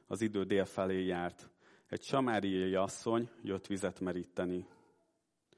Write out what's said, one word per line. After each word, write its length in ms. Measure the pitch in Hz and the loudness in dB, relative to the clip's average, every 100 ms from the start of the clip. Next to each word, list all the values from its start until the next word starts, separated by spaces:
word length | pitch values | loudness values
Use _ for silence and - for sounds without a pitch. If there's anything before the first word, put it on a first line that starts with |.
| - | -8
az 140 | 98 | -2
idő 220 | 110 101 | 0 0
dél 220 | 95 101 92 | 2 2 2
felé 400 | - 95 92 92 | 0 0 0 0
járt. 440 | 87 87 - - _ - - - | 0 -4 -6 -20 _ -20 -20 -10
Egy 140 | - | -8
samáriai 720 | - 139 127 107 98 95 92 95 | -2 0 2 2 2 2 2 2
asszony 540 | 95 - 117 117 120 - | 2 -2 0 0 0 -6
jött 260 | 104 95 - | -4 -4 -2
vizet 320 | 95 95 - | -2 -2 -2
meríteni. 680 | 92 90 87 - 90 90 - - _ _ _ _ _ _ _ | -2 -2 -4 -4 -2 -2 -6 -18 _ _ _ _ _ _ _